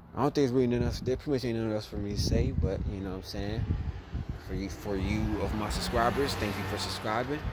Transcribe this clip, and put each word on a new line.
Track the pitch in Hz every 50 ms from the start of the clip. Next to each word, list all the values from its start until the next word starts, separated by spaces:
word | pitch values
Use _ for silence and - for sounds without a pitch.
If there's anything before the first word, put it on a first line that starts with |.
| - - -
I | - 123
don't | 147 139
think |
there's | 156 143 127
really | 120 135 127 120
nothing | 120 120 120 120
else, | 117 -
there | - 127 127
pretty | - - 151
much | 143 127 120
ain't | 123 113 113
nothing | 113 113
else | 107 110 107
for | - - 104
me | 101 101
to | 104 101
say, | - 117 113 110 - -
but, | - - - 95 95 - - -
you | 104 95
know | 95 98
what | 92 95
I'm | 92
saying? | - - 101 98 101 107 120 - - - - - - - - - - - - - - - - - -
For | 95
you, | 92 98 98
for | - - - 104 101 95
you | 95 98 107 107 107 107 107 101
of | 95 98 101
my | 107 104 104
subscribers, | - - - - - 117 117 120 107 131 143 135 -
thank | - 113 104 98 95
you | 98
for | 95 101 98
subscribing. | - 95 - - - 110 107 117 127 127 143 151 - -